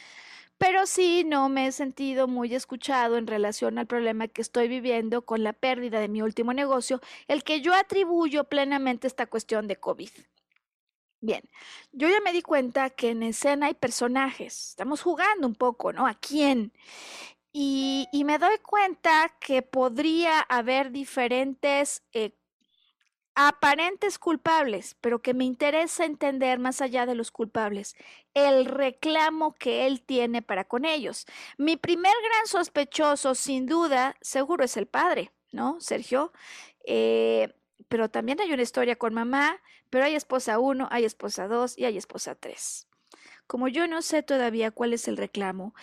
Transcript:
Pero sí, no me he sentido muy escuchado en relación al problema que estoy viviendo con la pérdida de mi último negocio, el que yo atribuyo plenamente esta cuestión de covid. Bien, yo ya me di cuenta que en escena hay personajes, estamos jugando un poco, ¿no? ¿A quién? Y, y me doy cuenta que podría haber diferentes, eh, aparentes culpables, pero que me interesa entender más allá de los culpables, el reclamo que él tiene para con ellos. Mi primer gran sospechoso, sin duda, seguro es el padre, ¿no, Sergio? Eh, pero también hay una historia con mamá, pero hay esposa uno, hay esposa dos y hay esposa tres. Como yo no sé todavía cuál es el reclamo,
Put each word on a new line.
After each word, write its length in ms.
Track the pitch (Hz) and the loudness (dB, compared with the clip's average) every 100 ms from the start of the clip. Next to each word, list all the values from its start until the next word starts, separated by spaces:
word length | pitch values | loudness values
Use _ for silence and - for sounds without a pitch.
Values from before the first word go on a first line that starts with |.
| - - - - - _ | -20 -20 -20 -20 -20 _
Pero 300 | 381 381 381 | 4 4 2
sí, 380 | - 359 349 | 2 4 4
no 240 | 330 285 269 | 2 2 2
me 180 | 269 269 | 2 0
he 60 | |
sentido 540 | 262 277 262 277 262 254 | -2 -6 -4 -2 0 0
muy 280 | 247 240 | 0 -2
escuchado 640 | 254 - 254 - 262 233 233 | -4 -6 -8 -2 2 2 2
en 80 | 226 | 0
relación 520 | 214 208 214 233 226 | -2 -2 0 -2 -2
al 80 | 233 | -4
problema 420 | 240 233 220 226 | -2 0 -2 -4
que 120 | - | -6
estoy 280 | 226 247 233 | -4 0 0
viviendo 540 | 254 247 226 220 240 240 | 0 0 0 0 -4 -2
con 160 | 226 | -2
la 100 | 214 | -2
pérdida 480 | 214 262 254 247 220 | 0 -2 0 -2 -2
de 80 | 208 | -2
mi 140 | 214 | -2
último 320 | 220 214 233 | -2 -2 -2
negocio, 460 | 254 277 262 240 254 - - - | 0 0 0 0 -4 -6 -14 -4
el 160 | 285 | -2
que 160 | - 311 | 0 -2
yo 140 | 285 | 2
atribuyo 720 | 370 392 381 349 339 330 285 | 2 2 0 2 2 2 0
plenamente 600 | 277 285 277 285 262 240 262 | 0 0 0 0 -2 -2 -4
esta 200 | - 240 | -4 -4
cuestión 400 | 226 - 220 214 | -6 -4 -4 -4
de 80 | 190 | -6
covid. 340 | - - 185 - _ _ _ _ _ _ _ _ _ _ | -6 -6 -10 -20 _ _ _ _ _ _ _ _ _ _
Bien, 220 | 220 180 - - - - - | -6 -6 -8 -20 -20 -20 -18
yo 160 | 269 311 | -2 2
ya 120 | 415 | 4
me 120 | 403 | 2
di 100 | 349 | -2
cuenta 480 | 330 294 254 269 269 | 0 0 0 -2 -2
que 200 | - 233 | -2 -2
en 120 | 226 | 0
escena 440 | 226 220 285 285 294 | -4 0 0 2 0
hay 80 | |
personajes, 960 | 330 247 - 240 262 269 - - - - | -2 -4 -2 0 0 -2 -4 -12 -12 -14
estamos 300 | - 254 294 | -8 -6 -2
jugando 440 | 359 311 370 415 262 | -2 2 2 2 -2
un 80 | |
poco, 380 | 214 247 240 - | 0 -2 0 -4
¿no? 140 | - 254 | 0 -2
¿A 80 | |
quién? 580 | 208 - 285 285 254 208 - - - - - - - _ | -2 -4 2 2 2 -2 -10 -20 -20 -18 -18 -20 -20 _
Y, 580 | 294 277 269 269 269 269 | -4 -2 0 0 -2 -2
y 120 | 285 | 0
me 140 | 285 302 | 2 2
doy 200 | 349 427 | 2 2
cuenta 760 | - 415 392 330 339 311 330 - | 0 2 2 2 4 4 4 -2
que 220 | - 262 | -2 -2
podría 800 | 254 262 254 233 302 320 339 311 | 0 0 0 2 0 2 2 2
haber 500 | - 247 233 262 269 | 2 0 2 0 0
diferentes, 1120 | 262 269 - 240 254 269 262 285 277 285 - - | -6 -6 -2 0 0 -2 -2 0 2 0 -4 -8
eh, 240 | 220 214 - _ _ _ _ _ _ _ _ _ - | -4 -4 -8 _ _ _ _ _ _ _ _ _ 4
aparentes 840 | 285 381 294 285 339 392 403 - | 4 6 4 4 2 0 -2 0
culpables, 760 | 349 320 - 320 277 196 - - | -2 0 2 2 2 -2 -8 -6
pero 220 | 240 233 | -2 0
que 120 | 254 | 0
me 100 | 254 | 0
interesa 600 | 254 254 294 311 330 - | -2 0 2 2 0 -2
entender 540 | 330 294 285 269 262 254 | -2 -2 -2 0 0 0
más 220 | 254 262 | -2 -2
allá 260 | 269 247 247 | -2 -2 -2
de 80 | |
los 160 | 240 226 | -2 -6
culpables, 680 | - 226 226 214 202 202 - - - _ | -6 -4 -2 -2 -4 -10 -16 -20 -20 _
el 320 | 285 285 269 254 | 2 6 6 4
reclamo 880 | 269 269 247 311 311 311 320 311 | 0 -2 0 0 2 2 2 -2
que 320 | - 262 233 262 | -2 -2 0 0
él 160 | 269 | 0
tiene 400 | - 254 240 233 | -2 0 0 -2
para 220 | 226 196 | -2 -4
con 200 | 190 240 | -2 -2
ellos. 420 | 311 311 190 - - - - - | 0 -2 -4 -8 -14 -18 -14 -2
Mi 200 | 294 320 | 0 0
primer 360 | - 339 370 | 0 2 4
gran 340 | 453 440 440 440 | 4 2 0 2
sospechoso, 880 | 381 339 294 277 - 302 285 269 | 0 0 -2 -2 2 2 2 0
sin 320 | 254 - 262 254 | -2 -2 -2 0
duda, 500 | 330 330 262 262 - | 2 2 2 0 -2
seguro 440 | - 269 277 349 | -4 -2 0 0
es 120 | 254 - | 0 -2
el 100 | - | -4
padre, 460 | 262 339 277 190 _ _ | 0 2 0 -4 _ _
¿no, 280 | - 247 330 | -6 -4 -4
Sergio? 520 | - 220 - 254 320 - - - - _ | -6 -6 -2 -2 -2 -6 -20 -20 -20 _
Eh, 720 | - 113 113 113 113 113 110 - _ _ - | -2 0 2 2 2 2 0 -4 _ _ -4
pero 200 | 226 220 | -2 -2
también 320 | 233 226 302 | -2 -2 -2
hay 120 | 392 | -2
una 100 | 269 | 0
historia 340 | 240 - 240 233 | -2 0 0 0
con 180 | 233 | -2
mamá, 460 | 226 233 277 294 381 _ - _ | -2 0 0 0 -2 _ -20 _
pero 140 | 254 | 0
hay 120 | 285 302 | 2 0
esposa 420 | - 254 240 214 | -2 -2 0 2
uno, 300 | 262 262 262 | 2 0 -2
hay 140 | 240 | 0
esposa 420 | 220 - 208 208 190 | 0 -2 -8 -6 -4
dos 320 | 240 247 - | -2 -2 -2
y 60 | |
hay 120 | 247 196 | -4 -4
esposa 380 | - - - | -10 -10 -10
tres. 540 | - - - - - - _ _ - - - - | -10 -14 -12 -12 -12 -16 _ _ -20 -20 -20 -8
Como 220 | 247 254 | -4 -2
yo 180 | 254 339 | 0 -2
no 120 | 330 | -2
sé 200 | 320 311 | -2 -2
todavía 480 | 302 269 240 220 220 | 0 0 0 0 -2
cuál 220 | - 240 | -2 -2
es 160 | 233 240 | -2 -4
el 80 | 208 | -6
reclamo, 580 | 202 202 196 190 190 - | -6 -4 -6 -6 -12 -14